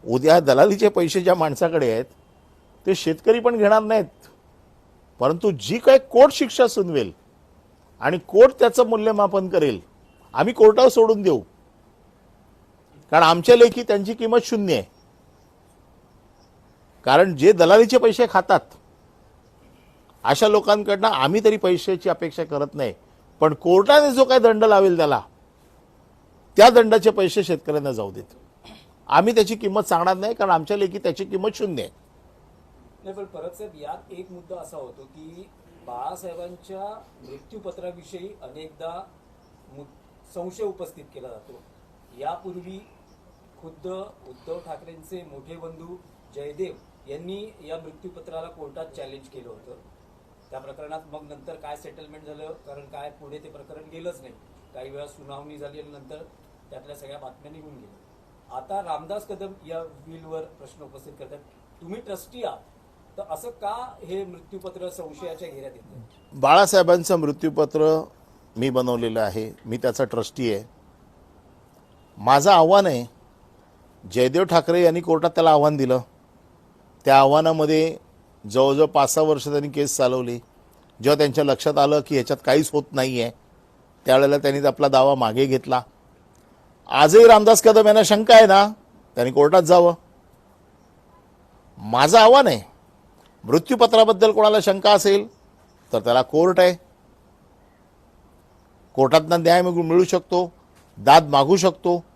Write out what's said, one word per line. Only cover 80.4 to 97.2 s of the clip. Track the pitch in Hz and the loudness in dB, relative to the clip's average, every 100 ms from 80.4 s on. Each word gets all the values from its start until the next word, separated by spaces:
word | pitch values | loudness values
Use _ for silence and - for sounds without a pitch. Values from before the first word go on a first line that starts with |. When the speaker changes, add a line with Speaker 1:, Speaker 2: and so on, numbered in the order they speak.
| _ _ _ _ _ _ | _ _ _ _ _ _
Speaker 1:
जेव्हा | 117 | -2
त्यांच्या | 147 147 139 | 0 0 -2
लक्षात | 143 127 - 147 | -2 -2 -2 0
आलं | 143 151 | 0 0
की | 143 | -2
ह्याच्यात | 143 120 139 | -6 -4 -8
काहीच | - 139 151 | -2 -2 -2
होत | 147 139 | -6 -6
नाही | 139 131 127 | -6 -6 -6
आहे, | 117 - _ _ _ _ _ _ - | -8 -10 _ _ _ _ _ _ 0
त्यावेळेला | 131 139 143 | 2 2 0
त्यांनी | 139 139 139 | -2 -2 -2
आपला | 135 143 | 0 0
दावा | 135 135 | 2 2
मागे | 139 117 113 135 | 0 -2 -2 -2
घेतला. | 131 - 127 120 _ _ _ _ _ _ _ _ _ - | -2 -4 -6 -6 _ _ _ _ _ _ _ _ _ -6
आजही | 127 147 196 233 | 2 6 8 8
रामदास | 220 208 220 | 8 6 4
कदम | 220 214 214 | 6 4 4
यांना | 214 | 4
शंका | 190 208 220 | 2 0 6
आहे | 226 220 | 8 8
ना, | 196 202 220 _ _ _ | 6 2 -4 _ _ _
त्यांनी | - 123 | -6 -2
कोर्टात | 135 147 185 | 2 4 4
जावं. | 160 180 175 165 _ _ _ _ _ _ _ _ _ _ _ _ _ _ _ _ _ - | 4 4 4 0 _ _ _ _ _ _ _ _ _ _ _ _ _ _ _ _ _ -20
माझं | 104 120 147 220 | -6 0 4 6
आव्हान | 220 262 247 | 8 6 4
आहे, | 120 - _ _ _ _ _ _ _ | -2 -8 _ _ _ _ _ _ _
मृत्यूपत्राबद्दल | 107 147 165 247 226 220 220 196 220 | -2 -2 -2 0 2 4 2 2 2
कोणाला | 220 214 214 | 2 2 2
शंका | 202 196 208 | -2 -2 2
असेल | 202 202 202 214 _ _ _ _ _ _ | 2 2 -2 -4 _ _ _ _ _ _
तर | 117 | -6
त्याला | 110 123 | -2 -2
कोर्ट | 127 151 175 180 | 0 0 0 2
आहे, | 180 175 _ _ _ _ | 2 0 _ _ _ _